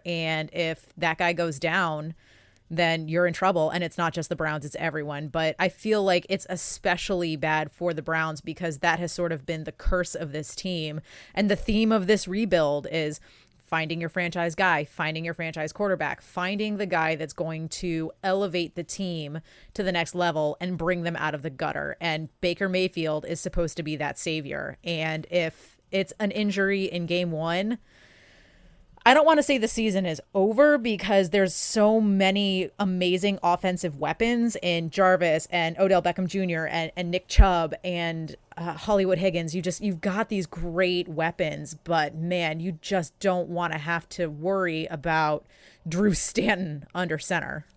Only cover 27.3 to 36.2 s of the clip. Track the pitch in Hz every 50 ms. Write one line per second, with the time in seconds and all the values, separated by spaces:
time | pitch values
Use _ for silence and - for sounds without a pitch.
27.3 | 165 151 160 165 170 180 202 214 240 226 - _ _ - - - - - - -
28.3 | - - - - - - - - - - - - - - - 233 262 302 302 320
29.3 | 320 302 302 - 285 254 214 226 - - 220 220 190 190 190 170 160 147 - _
30.3 | - 196 190 208 220 214 285 302 294 285 220 240 214 180 185 190 214 196 190 170
31.3 | 165 202 190 185 - - - - - 220 208 208 220 220 214 208 196 196 190 190
32.3 | 190 202 202 196 190 185 185 - - - 208 190 185 180 180 180 180 185 180 202
33.3 | 196 185 - 175 175 175 - 185 180 175 - 175 147 139 151 147 165 - 226 233
34.3 | 240 240 233 233 214 - - 180 170 170 165 165 - - 190 185 185 180 175 170
35.3 | 156 160 - - - 175 165 165 165 - 190 190 190 175 170 175 170 -